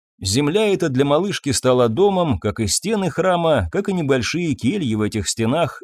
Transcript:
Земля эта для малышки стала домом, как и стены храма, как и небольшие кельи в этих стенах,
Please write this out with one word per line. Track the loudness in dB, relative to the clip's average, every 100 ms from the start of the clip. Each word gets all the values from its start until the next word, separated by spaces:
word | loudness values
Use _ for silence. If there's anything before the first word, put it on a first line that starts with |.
| _ _
Земля | -2 0 2 2 2
эта | 0 0
для | 0
малышки | 2 2 0 -4 -4
стала | 0 2 4 2
домом, | 2 2 2 0 0
как | -2 -2
и | -2
стены | -2 -2 -2 -2
храма, | 0 0 2 2 2 0
как | -2 -2
и |
небольшие | -2 2 0 0 -2 -2
кельи | -2 -2 -2 -2
в | 0
этих | -2 -2 -4
стенах, | -2 0 0 -2 -4